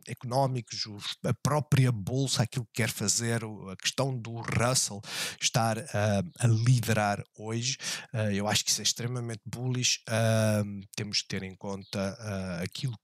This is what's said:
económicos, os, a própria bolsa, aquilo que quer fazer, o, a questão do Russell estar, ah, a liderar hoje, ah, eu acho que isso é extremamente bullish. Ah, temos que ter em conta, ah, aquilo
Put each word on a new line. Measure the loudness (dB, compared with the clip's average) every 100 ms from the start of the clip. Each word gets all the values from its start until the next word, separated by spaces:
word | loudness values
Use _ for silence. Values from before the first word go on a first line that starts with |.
| -12
económicos, | -10 -2 2 2 0 -6 -8 -8
os, | -8 -10 -6 -4
a |
própria | -2 0 0 2 4 4
bolsa, | 2 -2 -2 0 0
aquilo | 0 -2 -6
que | -2
quer | -2
fazer, | 0 0 0 0 -2
o, | -4 -10 -12
a | -6
questão | -4 0 -2 -2
do | -6 -8
Russell | -2 2 2 2 0 -4 -8 -6 -6 -2
estar, | 0 4 2 0
ah, | -2 0 4 2 0 2
a | 4
liderar | 6 6 4 4 2 2 0 -6 -10
hoje, | -6 -4 -2 -4 -6 -6 -6
ah, | -2 0
eu | 2 2
acho | 2
que | 2
isso | 0
é |
extremamente | 0 0 -4 -4 -6 -8
bullish. | -10 -4 -2 0 0 0 0
Ah, | 2 4 4 4 2 0 -6 -10 -8
temos | -4 -4
que | -2
ter | -6
em | -6 -10
conta, | -8 -8 -6 -2 -2 -4
ah, | -6 -6 -4 -4
aquilo | -6 -4 -6 -6